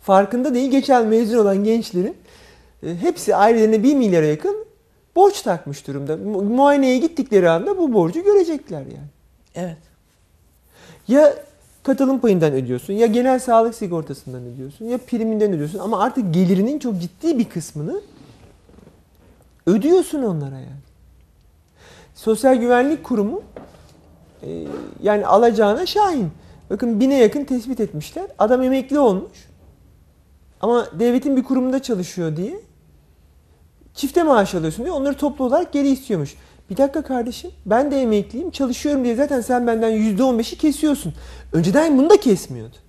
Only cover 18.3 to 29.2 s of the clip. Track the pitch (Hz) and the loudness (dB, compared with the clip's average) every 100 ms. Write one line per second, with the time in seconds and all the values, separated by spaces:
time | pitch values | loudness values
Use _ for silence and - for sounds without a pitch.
18.3 | - - _ _ - - _ _ _ _ | -20 -20 _ _ -20 -20 _ _ _ _
19.3 | _ _ _ - 202 269 370 - 302 247 | _ _ _ 0 0 4 2 2 -4 -4
20.3 | 165 135 135 127 139 139 _ _ _ _ | -4 -8 -12 -18 -20 -20 _ _ _ _
21.3 | _ _ _ _ _ - - - - - | _ _ _ _ _ -20 -20 -20 -10 -2
22.3 | 220 262 262 240 247 269 311 - 240 202 | 2 4 4 4 2 2 -2 -2 -2 -2
23.3 | 359 - - - - - _ _ _ _ | -4 -12 -20 -20 -20 -20 _ _ _ _
24.3 | _ 147 165 151 143 - - 196 208 190 | _ -14 -12 -12 -12 -14 -6 -2 -2 2
25.3 | 196 233 214 208 226 359 403 403 311 175 | 4 4 2 0 0 -2 0 0 0 -4
26.3 | - - - _ 202 240 214 262 277 220 | -8 -20 -20 _ -6 -4 0 2 4 4
27.3 | 294 285 254 233 254 214 151 147 - 392 | 2 -4 -6 -4 -6 -6 -6 -10 -12 -12
28.3 | - 214 254 254 269 262 285 262 190 | -2 2 2 2 -2 -2 0 2 0